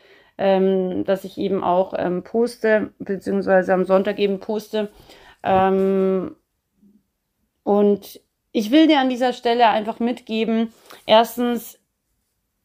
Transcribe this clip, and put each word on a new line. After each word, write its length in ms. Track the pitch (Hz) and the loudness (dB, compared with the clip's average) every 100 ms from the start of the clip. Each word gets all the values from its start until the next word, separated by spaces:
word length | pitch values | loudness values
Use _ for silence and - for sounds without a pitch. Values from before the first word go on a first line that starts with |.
| _ _ _ - | _ _ _ -4
ähm, 680 | 196 190 190 190 185 185 - | 0 2 2 0 -2 -4 -4
dass 180 | 190 | -4
ich 140 | 185 - | -6 -8
eben 260 | 190 190 | -4 -2
auch, 300 | - 180 190 - | 0 0 0 -4
ähm, 260 | 180 180 | -4 -4
poste, 680 | - 226 233 - 220 214 202 - | -4 -2 -2 -2 0 0 -2 -10
beziehungsweise 720 | 190 190 196 196 190 190 185 | -8 -8 -4 -2 2 2 2
am 140 | 185 185 | 0 2
Sonntag 320 | 190 202 202 | 2 0 -2
eben 220 | 202 196 | -2 -2
poste. 500 | - 214 214 214 208 _ - - - - | -6 -8 -6 -6 -6 _ -20 -20 -20 -10
Ähm, 920 | - 190 190 190 190 196 190 190 180 - _ _ _ _ _ _ _ _ _ _ _ _ - | 0 2 2 2 0 0 0 -2 -6 -14 _ _ _ _ _ _ _ _ _ _ _ _ -2
und 540 | 202 202 202 - - _ _ _ | 2 2 0 -4 -20 _ _ _
ich 180 | 247 208 | -6 2
will 160 | 302 320 | 4 6
dir 140 | 294 | 4
an 80 | 262 | 2
dieser 240 | 240 254 | 0 -2
Stelle 340 | 240 240 240 226 | -2 -2 4 4
einfach 320 | 220 214 - | 2 -4 -4
mitgeben, 720 | 233 233 - 220 220 226 226 _ - - | -4 -4 -6 -4 -2 -2 -4 _ -20 -12
erstens, 760 | - 220 233 240 240 233 - - _ _ _ _ _ _ _ _ | 2 4 4 -2 -4 -4 -8 -20 _ _ _ _ _ _ _ _